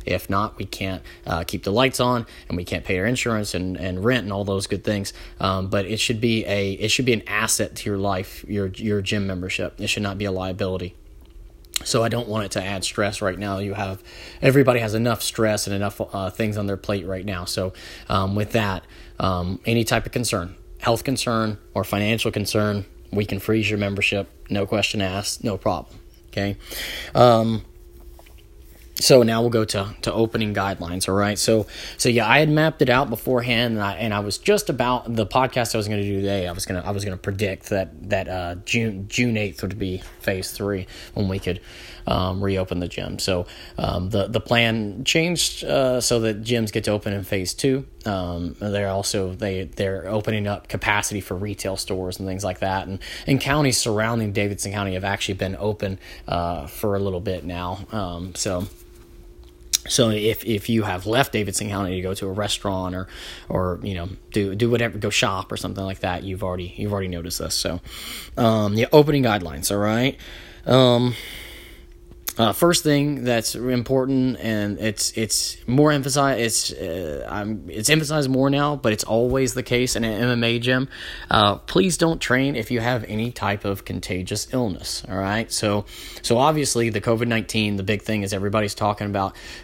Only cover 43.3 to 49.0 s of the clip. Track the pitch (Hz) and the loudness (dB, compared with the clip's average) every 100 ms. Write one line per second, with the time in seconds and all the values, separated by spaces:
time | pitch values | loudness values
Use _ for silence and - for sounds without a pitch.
43.3 | 90 - - - - 101 92 92 107 98 | -2 -2 -10 -14 -4 -2 -2 0 0 0
44.3 | 113 - 117 117 113 104 95 - 165 170 | -2 2 4 4 2 -2 -4 0 2 2
45.3 | 170 - - - 139 131 127 - 120 113 | 0 -2 -4 0 2 2 2 2 2 2
46.3 | 104 113 120 110 113 107 104 107 101 95 | 0 0 0 2 0 0 0 0 -4 -2
47.3 | 101 90 - 139 135 135 - 110 98 90 | -2 -2 0 2 0 -2 -8 -4 -2 -2
48.3 | 87 87 - 104 101 101 95 | -4 -6 -4 -2 0 0 -2